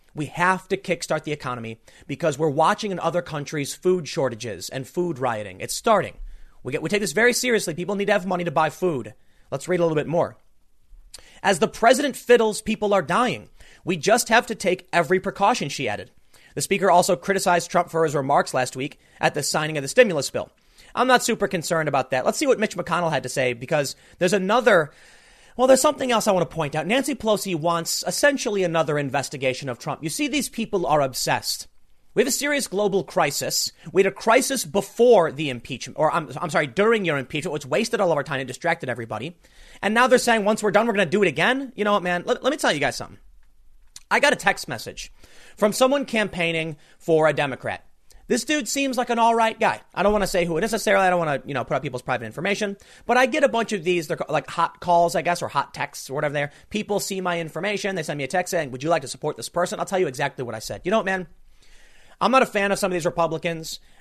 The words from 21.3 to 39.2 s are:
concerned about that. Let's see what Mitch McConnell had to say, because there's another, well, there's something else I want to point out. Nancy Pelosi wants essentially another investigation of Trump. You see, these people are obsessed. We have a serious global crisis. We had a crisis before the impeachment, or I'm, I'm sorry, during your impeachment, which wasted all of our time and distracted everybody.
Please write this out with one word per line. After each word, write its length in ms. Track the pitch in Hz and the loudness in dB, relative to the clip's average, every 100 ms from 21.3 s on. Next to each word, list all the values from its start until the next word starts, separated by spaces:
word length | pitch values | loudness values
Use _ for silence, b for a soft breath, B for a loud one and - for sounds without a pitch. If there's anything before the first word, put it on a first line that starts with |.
| 226 202 | -2 -2
concerned 400 | 180 - 165 151 | -4 -2 -2 0
about 240 | 139 127 | 0 0
that. 140 | 127 196 | 0 0
Let's 120 | - | 0
see 100 | 285 | 2
what 120 | 214 | 2
Mitch 160 | 208 - | 2 0
McConnell 360 | - 170 170 | 0 0 0
had 120 | 143 | -2
to 60 | 123 | -2
say, 240 | - 127 | -2 -2
because 420 | 117 127 151 139 - b b | -2 -2 0 0 -6 b b
there's 160 | 175 | 0
another, 580 | 202 185 233 247 190 147 b b b b b b - | 2 2 4 6 4 4 b b b b b b 0
well, 120 | 254 | 6
there's 140 | 262 | 6
something 300 | 302 285 262 | 6 2 0
else 160 | 226 214 | 2 4
I 60 | |
want 160 | 185 165 | 2 0
to 60 | 160 | -2
point 200 | 147 151 | -4 -2
out. 100 | 165 | 0
Nancy 300 | 254 269 254 | 0 0 -2
Pelosi 400 | 220 208 196 165 | 0 0 0 -2
wants 480 | 165 170 165 - 180 | 0 0 -2 -4 -4
essentially 580 | - 294 285 247 208 | 2 2 2 -2 0
another 360 | 180 165 156 147 | 0 0 0 0
investigation 720 | 143 139 131 143 131 123 139 | -2 -4 -4 -2 -2 -2 -6
of 100 | 120 | -8
Trump. 240 | - 135 | -8 -6
You 60 | 156 | -6
see, 180 | - 294 | -4 -2
these 220 | 285 - | -2 -4
people 360 | - 226 196 170 | -6 -4 -2 2
are 160 | 151 | 2
obsessed. 680 | 139 120 - 127 - - - - - - - | 2 -2 -2 -2 -2 -8 -10 -20 -20 -20 -6
We 80 | - | 0
have 60 | 254 | 0
a 40 | |
serious 360 | - 285 285 - | 0 0 -2 -2
global 360 | 185 208 190 | -2 0 0
crisis. 680 | - 185 151 - 123 - - B B | -2 0 0 -2 -4 -4 -4 B B
We 80 | 185 | 2
had 100 | 196 | 2
a 40 | - | 2
crisis 500 | 220 240 277 269 156 | 4 4 4 -2 -2
before 680 | 196 - - 240 214 160 | -2 -4 4 8 8 6
the 180 | 131 151 | -2 -4
impeachment, 480 | 120 - 123 - - | -4 -8 -10 -10 0
or 120 | 151 | 0
I'm, 180 | - 147 131 | 0 -4 -6
I'm 80 | 165 | -2
sorry, 180 | 165 151 | -2 0
during 380 | 117 214 233 175 | 2 2 2 0
your 120 | 143 | -2
impeachment, 360 | 127 151 175 | -2 -6 -4
which 120 | 151 131 | -6 -2
wasted 360 | 156 226 208 | -2 0 0
all 100 | 185 | 2
of 60 | 147 | 2
our 60 | |
time 160 | 139 135 | -2 -6
and 80 | 131 | -6
distracted 420 | 127 170 165 131 | -4 -2 -2 -4
everybody. 480 | 120 113 107 | -8 -6 -8